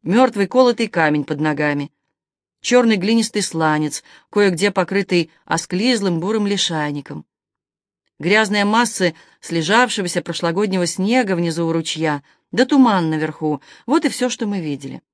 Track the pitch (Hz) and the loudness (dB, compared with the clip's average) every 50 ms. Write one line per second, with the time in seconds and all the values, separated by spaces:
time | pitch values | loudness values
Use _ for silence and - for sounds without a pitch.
0 | _ - 185 233 262 262 240 202 196 185 - 254 262 247 233 - 233 220 - 175 | _ 2 4 4 4 4 2 -2 -2 2 4 4 4 4 2 0 -4 -2 0 0
1 | 160 151 151 151 139 - 156 143 156 156 151 147 151 147 147 143 143 139 _ _ | 2 2 2 0 -2 -4 -4 -2 -2 -2 -2 -2 -2 -2 -2 -2 -6 -8 _ _
2 | _ _ _ _ _ _ _ _ _ _ _ _ - - 240 247 247 226 220 190 | _ _ _ _ _ _ _ _ _ _ _ _ -2 2 4 4 4 4 2 2
3 | 175 208 226 226 220 226 - 208 190 - - 160 160 156 151 151 156 151 143 - | 0 2 2 2 0 0 -2 -4 -4 -4 -2 0 0 2 2 0 -2 -2 -4 -8
4 | _ - - - _ _ - 208 208 196 180 156 190 202 196 196 180 - 190 196 | _ -18 -20 -20 _ _ 0 2 2 2 2 0 -2 0 0 0 -2 0 -2 -4
5 | 190 - 185 175 160 - _ _ _ - 165 165 - - 180 185 214 254 254 214 | -2 0 0 0 0 -2 _ _ _ -4 -4 -4 -4 -4 -4 0 2 2 0 2
6 | 202 190 175 160 165 196 220 220 208 202 202 190 - - 170 156 151 147 147 143 | 0 0 -2 -2 -2 -2 -2 -2 0 -2 -2 -2 -2 -2 -2 -2 -4 -4 -4 -8
7 | 139 - 147 151 - _ _ _ _ _ _ _ _ _ _ _ _ _ _ _ | -10 -12 -16 -16 -16 _ _ _ _ _ _ _ _ _ _ _ _ _ _ _
8 | _ _ _ _ - 170 202 220 220 196 208 208 202 202 214 233 240 226 - - | _ _ _ _ -2 2 2 2 2 2 0 0 0 2 2 2 0 0 -2 -2
9 | 190 170 160 - - _ _ _ - - 170 165 156 151 208 233 254 240 - 220 | -2 -2 -2 -4 -20 _ _ _ -12 -4 -4 -2 0 2 4 4 2 2 0 -4
10 | 185 175 - 180 160 - 165 - - 170 165 185 214 196 185 185 175 170 - - | -4 -4 -4 -6 -6 -6 -8 -4 -2 -2 0 0 -2 0 0 -2 -2 -2 -2 -2
11 | 185 208 233 262 240 190 190 170 175 170 156 165 170 165 165 165 160 - - 156 | -2 0 2 2 2 0 0 0 0 -2 -2 -2 -2 0 0 -2 -2 -4 -4 -2
12 | 160 156 147 143 _ _ _ _ _ _ - 180 262 - 302 269 262 233 202 185 | -2 -2 -2 -2 _ _ _ _ _ _ 0 0 2 4 6 4 6 6 4 2
13 | 170 160 160 151 156 156 151 - 160 156 151 135 _ - - - _ - 269 339 | 2 0 0 -2 -2 -4 -6 -4 -4 -4 -4 -4 _ -18 -20 -18 _ 0 0 0
14 | 330 277 - - 247 254 - - 233 208 208 190 165 151 143 135 139 131 131 127 | 0 0 -2 -2 -4 -4 -2 -4 -4 -4 -4 -4 -4 -6 -6 -8 -10 -14 -14 -14
15 | _ _ | _ _